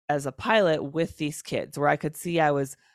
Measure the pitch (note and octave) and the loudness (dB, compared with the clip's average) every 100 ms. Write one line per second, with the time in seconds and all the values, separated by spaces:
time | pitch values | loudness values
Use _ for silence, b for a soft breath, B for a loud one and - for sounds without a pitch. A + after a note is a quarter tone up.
0 | - D3 C#3 - A#3+ A3 F3+ D#3 C#3 D#3+ | -4 -2 -2 -8 2 4 4 2 0 -2
1 | E3 - D3+ D3+ - A#2+ G#2 C#3 C#3+ D3 | -4 -2 -6 -6 -6 -6 -6 0 2 2
2 | D3+ - F3+ E3+ D3+ C#3 C#3 - _ | -2 -6 -4 2 2 2 -2 -8 _